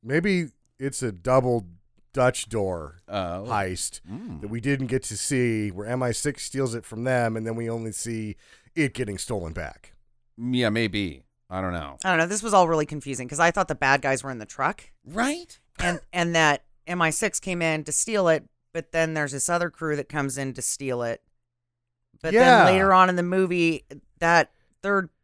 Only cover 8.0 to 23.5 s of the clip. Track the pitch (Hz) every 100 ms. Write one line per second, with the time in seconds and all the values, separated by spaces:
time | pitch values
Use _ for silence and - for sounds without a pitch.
8 | 117 113 107 - _ - _ - 143 -
9 | 117 95 - 110 85 80 78 - - -
10 | _ _ _ - 120 123 117 107 110 104
11 | 95 67 _ _ _ 92 95 87 76 67
12 | 190 175 165 208 220 202 175 160 151 151
13 | 139 127 123 147 170 170 185 147 135 139
14 | 135 131 135 123 107 - 139 202 - _
15 | - 175 247 330 349 - _ - 175 175
16 | - 175 170 170 156 143 _ _ - 180
17 | 165 156 214 - - 175 165 156 151 156
18 | - 214 180 160 - _ _ 165 160 165
19 | 160 160 147 139 - 175 170 - 160 151
20 | - 147 139 135 135 131 - - 135 123
21 | 117 117 _ _ _ _ _ _ _ _
22 | _ _ 160 208 254 240 180 190 196 185
23 | 185 180 175 185 185